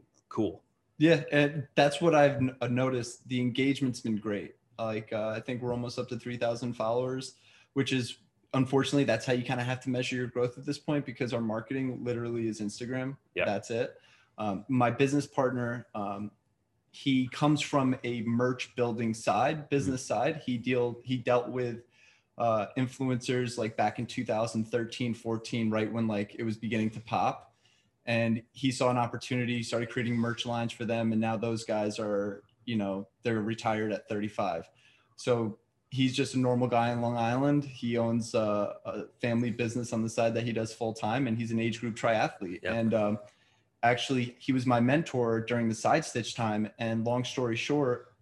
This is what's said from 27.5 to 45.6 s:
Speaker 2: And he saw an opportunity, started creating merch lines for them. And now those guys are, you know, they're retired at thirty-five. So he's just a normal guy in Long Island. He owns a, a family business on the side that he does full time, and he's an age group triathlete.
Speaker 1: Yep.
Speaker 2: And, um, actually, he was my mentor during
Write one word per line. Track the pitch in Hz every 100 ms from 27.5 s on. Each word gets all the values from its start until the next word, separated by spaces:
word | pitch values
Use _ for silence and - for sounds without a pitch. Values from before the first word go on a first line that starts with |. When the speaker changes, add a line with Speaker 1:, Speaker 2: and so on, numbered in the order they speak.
| _ _ _ _ _
Speaker 2:
And | - 117 117 113 -
he | - 135
saw | 123 127
an | 123
opportunity, | 117 123 - 127 120 120
started | 113 117 120
creating | 131 120 117
merch | 117 113
lines | 123 117 113
for | -
them. | 113 117 113
And | 110
now | 113 110
those | 117 113
guys | 117 110 104 104
are, | 107 101 104 98 _ _
you | -
know, | 110 98 98 104 _
they're | 120 110
retired | 107 113 113 110 110
at | 98 -
thirty-five. | 104 107 - 98 82 - _ _ _ _
So | - - 120 110 104 _ _ _
he's | 127 131 131
just | 127
a | 131
normal | 127 123 123
guy | 120 117
in | 120
Long | 120 120
Island. | 113 127 143 147
He | 139 127 120 117
owns | 117 117 113
a, | 117 107 104 101 -
a | - 107 87 -
family | 120 117 120
business | 107 120 120 113
on | 113
the | 113
side | 123 117
that | 113
he | 120
does | 113 110
full | - 113
time, | 110 107 123 127
and | 113
he's | 113
an | 113
age | 113 104
group | 120
triathlete. | 107 120 110 151 - 90 90
Speaker 1:
Yep. | 90
Speaker 2:
And, | 113 113
um, | 110 104 110 - _ _ _ _ -
actually, | 120 120 - 131 120 -
he | -
was | 131 123
my | 120
mentor | 120 147 156 127 117 113
during | 110 120